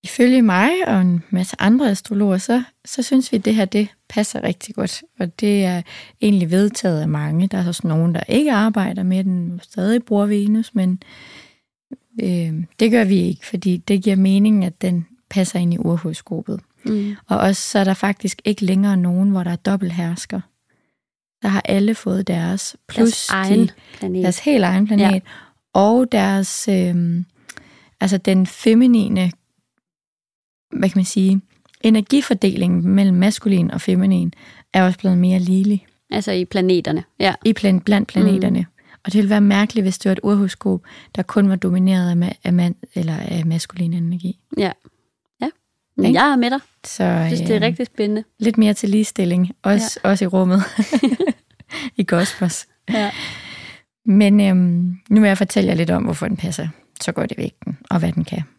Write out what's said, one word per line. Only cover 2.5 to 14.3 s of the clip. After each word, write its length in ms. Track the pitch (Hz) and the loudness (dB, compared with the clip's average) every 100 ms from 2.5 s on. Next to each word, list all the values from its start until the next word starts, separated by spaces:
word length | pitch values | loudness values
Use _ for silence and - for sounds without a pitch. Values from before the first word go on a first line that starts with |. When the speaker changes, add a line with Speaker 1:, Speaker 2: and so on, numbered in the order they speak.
| 240 247 _ | -2 -2 _
Speaker 1:
så 180 | - - | -14 -8
synes 300 | 240 262 254 | 0 0 0
vi, 40 | 226 | -2
at 80 | |
det 100 | 208 | 0
her, 100 | 220 | 0
det 240 | 190 208 208 _ _ | 0 0 -2 _ _
passer 340 | - 208 - | -4 -4 -4
rigtig 300 | - 185 - | -6 -6 -10
godt. 280 | - 196 - 330 _ | -8 -6 -8 -16 _
Og 200 | 180 - | -8 -2
det 240 | 208 202 | 0 0
er 180 | 185 180 165 - - _ | 0 -4 -8 -18 -20 _
egentlig 300 | 214 202 165 | 0 2 2
vedtaget 500 | 185 202 233 185 160 | 2 0 0 -2 -2
af 60 | 156 | -2
mange. 380 | 151 151 156 190 | -2 -2 -2 -2
Der 100 | 190 | -2
er 80 | 175 | -4
også 180 | 170 165 | -4 -2
nogen, 260 | 156 170 | 0 0
der 60 | 170 - | -2 0
ikke 240 | 247 302 | 0 2
arbejder 500 | 220 220 214 185 185 | 2 0 0 -4 -4
med 220 | 185 185 | -2 -2
den, 360 | 190 180 170 175 | -2 -4 -6 -10
stadig 420 | - - 190 240 | -12 -6 -2 -2
bruger 220 | 233 202 208 | 0 -2 0
Venus, 480 | 208 202 214 226 | 0 0 -2 -2
men, 280 | 208 185 185 - - - - - _ _ _ _ 262 _ 233 | -2 -2 -2 -8 -20 -20 -20 -20 _ _ _ _ -20 _ -6
øh, 420 | 202 180 165 156 170 - | -4 -2 -4 -6 -8 -2
det 100 | 226 | 2
gør 140 | 233 | 4
vi 120 | 202 190 | 4 2
ikke, 300 | 175 165 - | 0 -4 -8
fordi 300 | 185 190 175 | -6 -2 -2
det 260 | - 196 | 0 0
giver 140 | 196 190 | 2 2
mening, 480 | 190 | 4